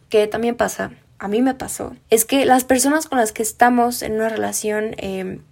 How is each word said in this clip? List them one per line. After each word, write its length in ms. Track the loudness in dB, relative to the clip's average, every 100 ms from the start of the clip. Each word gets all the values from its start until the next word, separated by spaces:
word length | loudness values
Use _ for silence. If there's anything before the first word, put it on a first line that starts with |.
| _
que 180 | 0 0
también 300 | -2 -4 -2
pasa, 340 | -2 -2 -10 -10 _ _
a 100 | -4
mí 140 | 0
me 120 | 0
pasó, 420 | 0 -8 -8 -10 -12 _
es 140 | 2
que 200 | 4 2
las 200 | 4 4
personas 420 | 4 2 4 0 0
con 120 | 0
las 140 | 0
que 100 | -2
estamos 600 | -6 2 4 4 0 -2
en 120 | -6
una 140 | -4 -4
relación, 680 | -4 -6 -4 -4 -4 -4 -8
em, 420 | -8 -8 -8 -12 -18